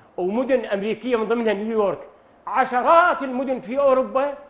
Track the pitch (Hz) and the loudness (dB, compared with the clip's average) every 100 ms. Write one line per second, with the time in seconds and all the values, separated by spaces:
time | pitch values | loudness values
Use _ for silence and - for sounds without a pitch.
0 | - - 180 220 254 254 220 202 208 214 | -16 -6 -2 -2 0 0 0 -4 -2 -4
1 | 247 233 208 233 220 196 220 226 196 - | -2 -2 0 0 0 -2 -2 0 0 -2
2 | - - _ _ - 214 262 247 247 330 | -12 -20 _ _ -4 0 0 0 4 6
3 | 349 285 269 254 269 247 180 269 277 262 | 6 0 -4 -4 -4 -4 -4 0 2 2
4 | 220 254 285 277 | 0 -2 -2 -6